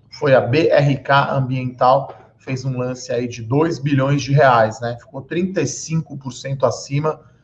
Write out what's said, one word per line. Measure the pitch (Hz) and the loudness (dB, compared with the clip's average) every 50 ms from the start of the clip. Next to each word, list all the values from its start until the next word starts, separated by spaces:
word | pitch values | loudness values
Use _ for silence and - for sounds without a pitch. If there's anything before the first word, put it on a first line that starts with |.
| _ _ | _ _
foi | - - 147 143 131 | -8 -4 2 4 4
a | 120 | 4
B | 110 117 123 156 165 - | 4 4 2 2 4 4
R | - 147 143 139 131 - | 4 4 4 2 0 0
K | - - 139 139 143 139 135 | 0 2 2 2 2 2 0
Ambiental, | 135 131 123 131 131 127 123 - - 131 127 135 139 135 - - - - _ _ _ | -2 -2 -2 -2 -4 -4 -6 -2 2 4 4 4 2 0 -4 -12 -18 -20 _ _ _
fez | _ 139 131 - 135 | _ -8 -8 -6 -4
um | 135 127 123 | -4 -4 -4
lance | 123 127 127 127 - - | -4 -4 -6 -8 -8 -6
aí | 123 120 123 | -4 -4 -4
de | 117 113 120 | -4 -8 -10
dois | 113 110 135 147 160 165 - - | -6 -2 0 2 2 0 -2 -4
bilhões | 135 156 143 131 131 139 143 143 | -2 0 0 2 2 2 0 0
de | 120 135 | 0 2
reais, | 139 151 143 131 120 113 110 107 - - | 2 4 6 6 6 4 4 2 0 -4
né? | 120 117 120 - | -8 -8 -8 -10
Ficou | - - - 135 | -14 -16 -16 -16
trinta | 135 - 156 170 190 185 190 - | -12 -6 -4 -4 -4 -2 -2 -2
e | 139 | -2
cinco | - - - - 156 160 160 - - 139 | -2 -4 -8 -8 -6 -4 -4 -4 -6 -12
por | 131 - 127 | -14 -14 -14
cento | - - - 135 131 - 135 | -14 -12 -10 -10 -4 0 0
acima | 120 113 - - - 139 143 156 156 151 - - _ _ _ | 0 0 -4 -6 -6 -4 -2 -2 -2 -4 -6 -10 _ _ _